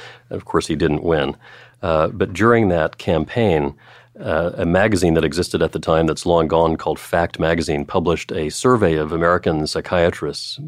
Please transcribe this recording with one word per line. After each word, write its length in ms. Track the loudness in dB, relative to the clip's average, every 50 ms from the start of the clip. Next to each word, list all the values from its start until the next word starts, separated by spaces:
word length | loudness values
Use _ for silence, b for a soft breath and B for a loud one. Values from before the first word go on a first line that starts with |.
| B B B B B B
Of 140 | -12 -12 -6
course, 200 | -2 -2 -2 0
he 100 | 0 -2
didn't 280 | 0 2 2 0 0 0
win. 340 | 0 0 0 0 -2 -4 -8 B B B B B B B B -2
Uh, 240 | 0 2 2 2
but 260 | 0 0 -2 -4 -2 0
during 360 | 2 4 4 4 4 4 2
that 280 | 2 2 0 -2 -4
campaign, 760 | -6 -2 0 0 0 0 -2 -2 0 2 2 2 2 0 -2 -6 b b b b b b b b -10
uh, 340 | -6 -4 -2 -2 -2 -2 -4
a 100 | -4 -2
magazine 480 | 0 2 2 2 2 2 2 2 4 2
that 100 | 2 2
existed 380 | 0 0 -2 -4 -2 -2 -2
at 120 | -2 -2 -2
the 60 | -4
time 280 | -2 0 2 2 2
that's 180 | 0 -2 -2 0
long 220 | 0 2 2 2
gone 280 | 2 2 2 2 2 0
called 220 | -2 -2 -4 -6
Fact 420 | -6 -6 -2 0 0 0 0 -2 -2
Magazine 460 | 0 0 0 0 -2 -2 -2 -4 -4
published 460 | -2 -2 -2 0 0 -2 -2 -4 -6
a 180 | -6 -6 -6 -6
survey 460 | -4 0 2 2 4 4 4 2 2
of 160 | 0 -2 -2
American 560 | -2 0 2 2 2 2 0 0 0 0 -2
psychiatrists, 920 | -2 -4 -6 -4 -2 0 2 2 2 0 -2 -6 -8 -8 -8 -10 -12 -12 -14 -14